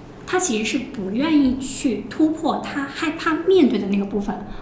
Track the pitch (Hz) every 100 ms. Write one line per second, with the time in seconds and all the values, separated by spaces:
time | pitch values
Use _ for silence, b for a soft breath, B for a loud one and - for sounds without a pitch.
0 | - - - 359 - 214 220 277 - -
1 | 190 220 320 302 262 - - - 277 208
2 | - - 311 311 285 202 - 285 277 -
3 | 320 311 339 320 381 370 247 208 196 196
4 | 196 208 202 - B B